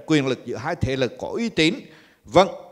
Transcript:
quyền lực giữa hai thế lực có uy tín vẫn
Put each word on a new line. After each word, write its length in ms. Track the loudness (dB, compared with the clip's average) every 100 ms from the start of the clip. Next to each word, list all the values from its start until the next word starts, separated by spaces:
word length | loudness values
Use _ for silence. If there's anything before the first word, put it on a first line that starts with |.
| 0
quyền 200 | 0 2
lực 200 | -4 -6
giữa 100 | -8
hai 200 | -6 -4
thế 200 | -4 -2
lực 160 | -2 -4
có 100 | -8
uy 200 | -6 -4
tín 260 | 2 0 0 -8 -20 -20 _
vẫn 240 | 2 4 4 0 -10